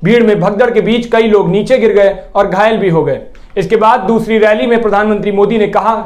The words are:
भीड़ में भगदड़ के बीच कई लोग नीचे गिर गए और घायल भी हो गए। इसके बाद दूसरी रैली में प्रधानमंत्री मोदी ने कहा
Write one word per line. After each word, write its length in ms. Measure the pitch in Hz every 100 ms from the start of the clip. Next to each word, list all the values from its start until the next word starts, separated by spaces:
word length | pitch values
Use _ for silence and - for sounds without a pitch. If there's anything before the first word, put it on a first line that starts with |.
भीड़ 200 | 170 233
में 160 | 214 170
भगदड़ 300 | 190 202 233
के 100 | 214
बीच 280 | 190 233 -
कई 160 | 226 226
लोग 220 | 208 170
नीचे 280 | 202 214 254
गिर 160 | 220
गए 220 | 202 196 190 - 196
और 120 | 190
घायल 300 | 185 220 214
भी 120 | 190
हो 140 | 165
गए। 180 | 143 131 - - - 196
इसके 180 | 170 220
बाद 240 | 220 247
दूसरी 360 | 190 226 208 220
रैली 280 | 214 214 247
में 140 | 233
प्रधानमंत्री 500 | 214 202 214 202 202
मोदी 260 | 196 202 226
ने 100 | 202
कहा 260 | 202 208 214